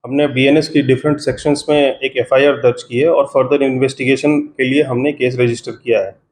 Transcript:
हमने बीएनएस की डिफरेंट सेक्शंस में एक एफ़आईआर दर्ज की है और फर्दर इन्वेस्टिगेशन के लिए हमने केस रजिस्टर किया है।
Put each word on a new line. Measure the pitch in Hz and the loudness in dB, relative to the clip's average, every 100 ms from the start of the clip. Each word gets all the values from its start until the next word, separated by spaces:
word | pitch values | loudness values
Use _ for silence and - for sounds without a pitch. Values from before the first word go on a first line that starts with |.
| - | -4
हमने | 139 147 | -2 0
बीएनएस | 123 135 151 151 | 2 2 2 2
की | 147 | -2
डिफरेंट | 131 127 151 147 | 2 0 0 -2
सेक्शंस | - - 151 143 - | -4 -4 -2 -2 0
में | 147 139 131 | 2 2 -2
एक | 131 135 | -6 -4
एफ़आईआर | - 131 143 | 0 2 2
दर्ज | 127 123 120 | 2 0 0
की | - 117 | -6 -2
है | 156 | 0
और | 160 139 | 2 0
फर्दर | 139 127 143 | 0 0 0
इन्वेस्टिगेशन | 139 127 131 131 131 135 147 147 | 0 0 -2 -2 -2 0 2 0
के | 147 - | -4 -4
लिए | 131 135 | -2 0
हमने | 143 123 139 | 0 -2 -2
केस | 139 123 123 | -2 -4 0
रजिस्टर | 120 117 - | -2 -2 -10
किया | 110 120 110 | -12 -2 0
है। | 95 - _ | -2 -8 _